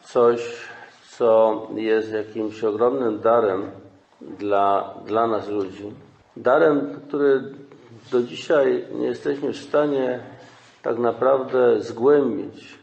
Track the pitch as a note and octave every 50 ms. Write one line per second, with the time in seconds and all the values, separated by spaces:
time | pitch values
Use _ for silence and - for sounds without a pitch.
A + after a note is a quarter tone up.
0 | _ - - B2+ A#2+ A#2 A#2+ A#2 - - - - - - - - - - - _
1 | _ - - - B2 A#2 A2 A2 A2 A2 G#2+ G#2+ - - A2+ G#2+ A2 A2 A2 A2
2 | A2 G#2+ G#2+ G#2+ G#2 - - A2+ A2 G#2+ G#2 - A2+ A2 G#2 G#2+ A#2 B2 A#2+ C3+
3 | B2+ A#2 A2 G#2 G2+ A2+ A#2 A#2+ A2+ G#2 F#2+ F#2 G2+ G2 - - - - _ _
4 | _ _ _ _ - D2+ D#2 D2+ G2+ G#2 G2+ G2 G2+ G2 G2 G2 - - - -
5 | G2 G2+ G#2 A2 A#2 A#2 A2 G2+ F#2+ G2+ G#2 G#2 G2 F#2 F#2 - G2+ G#2 - -
6 | - - _ _ _ _ _ - - B2 B2+ D3+ E3 D#3 D3 C#3+ C3+ - - -
7 | - - - D3 C#3+ C#3+ C3+ C3+ A#2+ A2 - - - - - - - - A#2 A2+
8 | - - - B2 A#2+ A#2+ - - - - F3 D3 C#3 C3 B2 B2 B2 - - A#2+
9 | B2 B2 A#2+ A#2 - D3 C#3+ C#3+ D3 C3+ A2+ - - - - D3 D3+ D3 C#3+ C3+
10 | C3 B2 B2 A#2+ A#2 - - - - - - - _ - _ _ _ C3 A#2+ A2+
11 | A#2+ A#2 A2+ - B2 C3 C3+ C3+ C3 B2 B2 B2+ B2+ A#2+ A#2 G#2+ G#2 - G#2+ A2+
12 | A2+ C3+ D3 D3 C#3 B2 A2+ - F#2 G2 - - - - - -